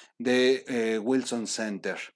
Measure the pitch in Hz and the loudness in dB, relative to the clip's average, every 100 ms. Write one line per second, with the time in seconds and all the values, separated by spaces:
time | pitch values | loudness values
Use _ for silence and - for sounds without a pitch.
0 | - _ 120 127 127 131 - 123 113 110 | -20 _ 0 4 4 2 0 -2 0 0
1 | 107 131 127 120 107 - 110 98 98 90 | 2 0 0 -4 -4 -4 -4 -4 -6 -6
2 | - | -10